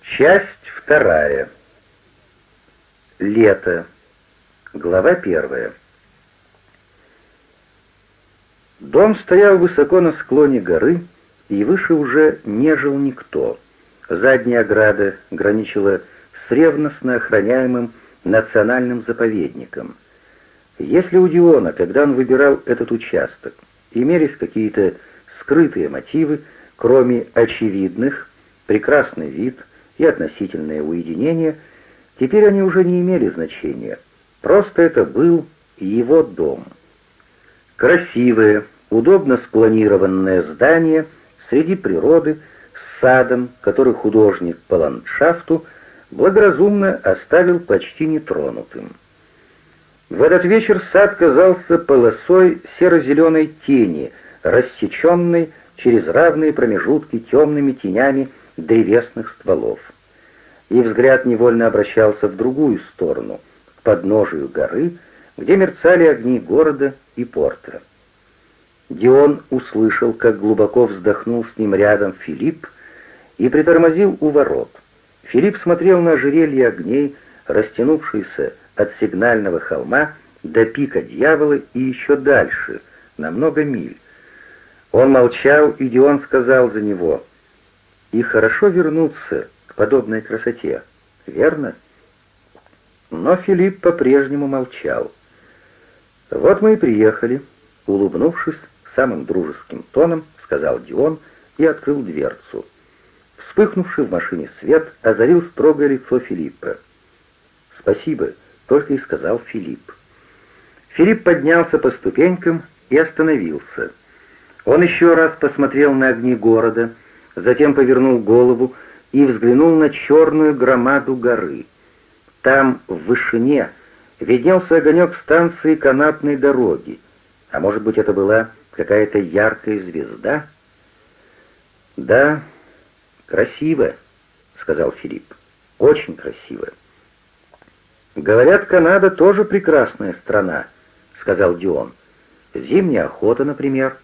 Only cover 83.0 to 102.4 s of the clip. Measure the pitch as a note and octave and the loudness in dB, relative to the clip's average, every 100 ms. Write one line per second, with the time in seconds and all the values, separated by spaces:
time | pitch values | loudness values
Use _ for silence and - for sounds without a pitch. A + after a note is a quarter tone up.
83 | _ - D2+ F#2 D#3 D3 D3 A#2 C#2 - | _ -12 -10 -4 -4 -2 -4 -6 -10 -16
84 | _ _ _ - - - _ _ _ A2 | _ _ _ -20 -20 -20 _ _ _ 2
85 | C3+ C3+ A#2+ - C#3 D3 D3 - C3+ A#2+ | 4 4 2 2 2 4 2 0 -2 2
86 | C#3 C#3+ C#3+ C#3 B2 C3 B2 G#2+ G#2+ F#2 | 4 2 -2 -2 2 2 2 -2 -6 -4
87 | E2+ C#2 - _ _ _ _ _ _ _ | -4 -4 -8 _ _ _ _ _ _ _
88 | _ A2+ - A2+ A2 - G#3 F3+ D#3 D#3 | _ -6 -2 0 0 0 0 2 -2 -2
89 | D#3 - - C2 - _ _ - G#2+ C3+ | -4 -4 -10 -10 -10 _ _ -4 0 0
90 | G#2+ A2 A2 A2 A#2+ A#2 D#2 A#1+ _ _ | 0 -8 -6 -8 -6 -6 -8 -10 _ _
91 | _ _ - C2+ D3 D#3 B2 - _ _ | _ _ -14 -2 -2 -2 -10 -12 _ _
92 | _ _ _ _ _ _ _ _ _ _ | _ _ _ _ _ _ _ _ _ _
93 | _ E2 G#2+ F3+ F#3+ F3+ F#3+ F#3+ F3+ E3+ | _ -8 -2 -2 0 0 0 0 -2 0
94 | B2+ C#3 C3+ C#3+ C#3 C3+ B2+ - - A#1 | 2 2 0 -4 -4 -6 -8 -10 -8 -6
95 | - _ _ _ _ _ _ _ _ _ | -8 _ _ _ _ _ _ _ _ _
96 | _ _ _ - D#3 G3 A3 A3 C#3+ G#2+ | _ _ _ -2 0 2 2 2 0 2
97 | G#2+ A2 A#2 C3+ - _ _ _ - G2 | 2 2 -6 -6 -10 _ _ _ -4 -2
98 | G2 E2+ D3+ E3+ - D3+ - _ - - | -2 0 -2 -2 -10 -10 -20 _ -8 -4
99 | C3 F2 C2 F#2 D#2 C#2 - - - - | -2 -4 -6 -6 -6 -10 -18 -20 -6 0
100 | E3+ D#3+ D#3 _ - C#2 D2+ A#1+ B1 C#2+ | 0 -2 -10 _ -8 -6 -4 -6 -6 -4
101 | D3 D#3 _ _ _ - D#3+ D3+ - C#3+ | -4 -4 _ _ _ -2 -2 -2 -6 -6
102 | G#2 D2+ C2+ - | -6 -6 -8 -8